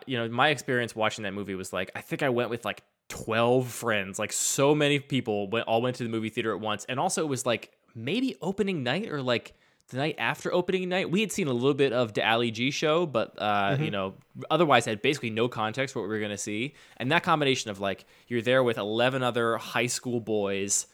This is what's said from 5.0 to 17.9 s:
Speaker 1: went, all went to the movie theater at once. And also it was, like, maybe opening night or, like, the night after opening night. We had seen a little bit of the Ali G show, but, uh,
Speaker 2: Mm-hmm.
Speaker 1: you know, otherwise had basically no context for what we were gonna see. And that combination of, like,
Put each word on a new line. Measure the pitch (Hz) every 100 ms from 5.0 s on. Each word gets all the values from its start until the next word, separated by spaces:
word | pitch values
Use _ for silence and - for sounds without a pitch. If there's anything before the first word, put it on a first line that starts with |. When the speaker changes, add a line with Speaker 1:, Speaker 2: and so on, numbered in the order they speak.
| 131 135 113 104 101
Speaker 1:
went, | 113 -
all | 113
went | 123 123
to |
the | 120
movie | 113 110
theater | 123 110
at | 95
once. | 107 104 -
And | 127
also | 175 196
it | 160
was, | 127 127
like, | 113 - _ _
maybe | 120 117 214 262 -
opening | 180 196 196 175
night | 120 151 220
or, | 147
like, | 127 117 - - _ _ -
the | 123
night | 151 -
after | 113 147 -
opening | 180 180 190 180
night. | 180 170
We | 175
had | 214
seen | - 160
a |
little | 120 131 143
bit | 139
of | 117 117 104
the | 107
Ali | 117 120
G | 110 127
show, | 139 156 156 175
but, | 117 - -
uh, | 104 104 101 98
Speaker 2:
Mm-hmm. |
Speaker 1:
you | -
know, | 101 95 98 _ - 131
otherwise | 156 170 123 117
had | 107
basically | 131 151 120
no | 110 123
context | 123 107 110 135
for | 123
what | 98
we | 107
were |
gonna | 107 101
see. | - 104 131 - - -
And | 123
that | 165
combination | 180 160 143 - 113
of, | 95
like, | 98